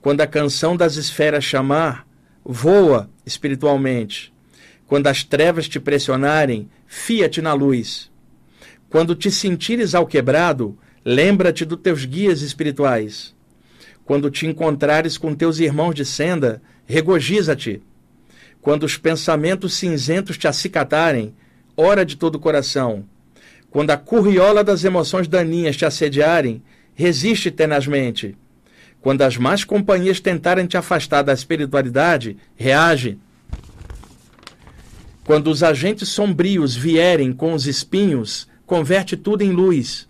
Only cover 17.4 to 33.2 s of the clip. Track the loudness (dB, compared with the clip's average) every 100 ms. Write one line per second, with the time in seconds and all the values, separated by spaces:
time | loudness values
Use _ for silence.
17.4 | 0 -2 -4 -10 _ _ _ _ _ _
18.4 | -20 _ -2 0 -2 -2 -2 -2 0 0
19.4 | 0 -2 -4 -4 -4 -4 -2 -2 -4 -4
20.4 | -4 -2 -4 -4 -2 0 2 0 -4 -12
21.4 | _ _ _ 2 4 4 0 -2 -4 -2
22.4 | 0 0 0 -2 -2 -4 -10 _ _ _
23.4 | -20 _ _ -2 0 0 0 2 4 6
24.4 | 6 6 4 2 2 0 -2 -2 0 0
25.4 | 0 0 -2 -2 -2 0 -2 2 2 2
26.4 | 0 -4 -14 _ _ -2 0 0 0 -2
27.4 | -2 0 0 2 0 -2 -2 -4 -10 -14
28.4 | _ _ _ _ _ _ -2 2 2 2
29.4 | 0 0 0 -2 2 2 2 0 -2 -2
30.4 | 0 0 0 -4 -2 -2 0 0 2 -2
31.4 | -2 -4 -2 -2 0 0 2 0 -2 -12
32.4 | _ _ 0 4 4 2 -2 -8